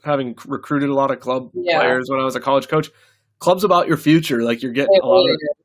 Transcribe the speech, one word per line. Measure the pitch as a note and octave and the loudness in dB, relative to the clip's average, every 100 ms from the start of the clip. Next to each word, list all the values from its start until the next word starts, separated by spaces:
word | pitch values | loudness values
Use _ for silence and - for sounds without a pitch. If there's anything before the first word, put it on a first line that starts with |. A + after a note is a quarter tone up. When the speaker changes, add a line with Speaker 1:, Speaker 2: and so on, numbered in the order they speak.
Speaker 1:
having | D3+ C#3+ B2 A2+ | -4 -4 -4 -10
c-, | - | -10
recruited | C3+ - D3 C#3 | -10 -4 -2 0
a | |
lot | C#3 C#3 | 0 0
of | B2+ | -2
club | B2 C3 A#2+ | -4 -6 -6
Speaker 2:
Yeah. | - F3 D#3 | -8 -2 0
Speaker 1:
players | B2 B2+ B2+ | 2 0 -2
when | C3+ | -2
I | |
was | C3 B2 | -2 -4
a | |
college | C3 C#3 C3 | 0 0 2
coach, | D#3 D3 _ _ _ _ - | -2 -2 _ _ _ _ -4
club's | - F#3 | 0 2
about | G3 F3 - | 2 2 2
your | D#3 | 0
future. | D3+ D#3+ D#3 B2 | 4 2 2 -2
Like, | A#2 A#2 | -2 -4
you're | C3 | -4
getting | C3 C#3 | -2 2
Speaker 2:
It | F#3+ | 2
Speaker 1:
a | - | 4
lot | - | 2
Speaker 2:
really | F3+ | 2
Speaker 1:
of, | - D4 - | 0 -4 -10